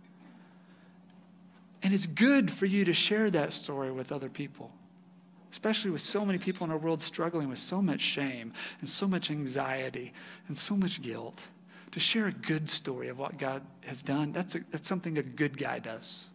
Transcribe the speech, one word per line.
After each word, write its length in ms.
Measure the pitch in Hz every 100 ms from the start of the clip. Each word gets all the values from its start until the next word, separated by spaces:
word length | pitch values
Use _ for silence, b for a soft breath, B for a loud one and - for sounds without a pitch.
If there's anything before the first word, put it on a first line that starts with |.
| - B B B B B B B B B - - - - - - - -
And 100 | 190
it's 140 | 196 165
good 440 | 143 247 277 202
for 140 | - 196
you 180 | 202 175
to 80 |
share 360 | 165 - 208 220
that 240 | 170 143
story 380 | - - 139 131
with 200 | 131 127
other 180 | 147 131
people, 420 | - 143 - 113 - - - - - - - -
especially 400 | - 214 220 202
with 100 | 151
so 240 | - 202 208
many 140 | 185
people 260 | 190 185 170
in 60 |
our 60 | 156
world 260 | 165 160
struggling 440 | - - 165 170 143
with 100 | 123
so 240 | - 185
much 180 | 190 139
shame 500 | - - 139 123 113 B B B
and 80 | 135
so 180 | - 202
much 220 | 180 -
anxiety 800 | 151 135 135 135 131 131 127 123 B B B -
and 100 | 147
so 180 | - 202
much 260 | 185 -
guilt. 420 | 123 113 117 - - - - B B
To 80 | -
share 260 | - 226 208
a 40 |
good 380 | - - 156 151
story 380 | - - 127 123
of 100 | 127
what 200 | 139 139
God 240 | 135 135 139 - -
has 160 | 135
done, 320 | - 139 147
that's 220 | 151 185 170
a, 40 | -
that's 160 | 156 -
something 300 | 185 175 151
a 60 |
good 340 | 135 120 147 139
guy 220 | 127 123
does. 460 | 117 113 - - -